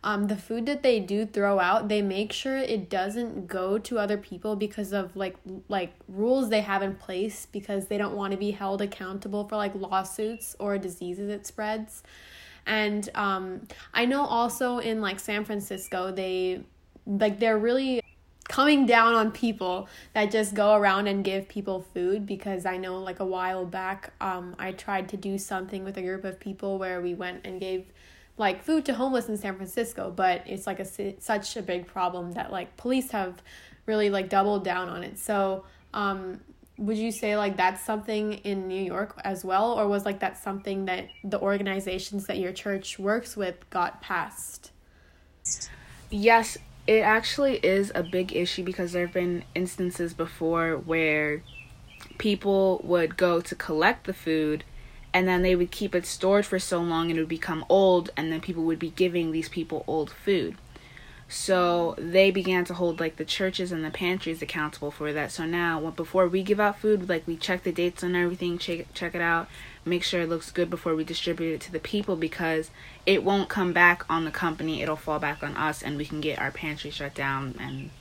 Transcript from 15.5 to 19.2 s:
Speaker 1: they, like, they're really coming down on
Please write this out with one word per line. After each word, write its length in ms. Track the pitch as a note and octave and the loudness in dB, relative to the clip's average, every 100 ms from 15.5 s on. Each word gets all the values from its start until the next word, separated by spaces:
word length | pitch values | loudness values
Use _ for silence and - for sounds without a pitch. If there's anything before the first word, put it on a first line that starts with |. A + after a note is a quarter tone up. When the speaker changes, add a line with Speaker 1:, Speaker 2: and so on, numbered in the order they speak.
| G#3 G3 F#3+ - F#3 F#3+ | -4 -6 -10 -6 -4 -2
Speaker 1:
they, 500 | F#3+ F#3 F#3 F#3 F#3 - _ _ - - | -4 -2 0 0 -2 -8 _ _ -16 -4
like, 340 | G3 G#3+ G3+ | 2 2 4
they're 180 | A3+ A3 | 2 4
really 440 | A3+ B3+ C4+ B3 - - _ _ - | 4 2 2 0 -4 -20 _ _ -4
coming 380 | - C#4+ D4 A#3+ | 4 6 8 8
down 280 | A#3 A3+ | 8 8
on 180 | A#3 | 8